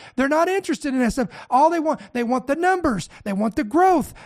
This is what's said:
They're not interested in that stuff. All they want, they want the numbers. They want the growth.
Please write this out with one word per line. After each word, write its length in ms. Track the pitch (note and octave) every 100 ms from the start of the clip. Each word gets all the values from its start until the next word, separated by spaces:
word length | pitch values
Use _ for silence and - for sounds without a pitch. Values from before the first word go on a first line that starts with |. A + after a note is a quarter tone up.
| - -
They're 120 | C4+
not 200 | D4+ E4+
interested 460 | G4 F#4 D4 D4
in 60 | B3+
that 140 | A#3
stuff. 160 | C4+ A3 - -
All 220 | B3 D#4
they 80 | E4+
want, 220 | D#4 C4+ -
they 100 | A#3+
want 220 | A#3 B3+ B3+
the 100 | D4
numbers. 540 | F4+ F#4 D#4+ G3 - -
They 100 | G#3
want 220 | G3 A3 -
the 80 |
growth. 500 | G#3+ D4+ F#4+ E4+ - -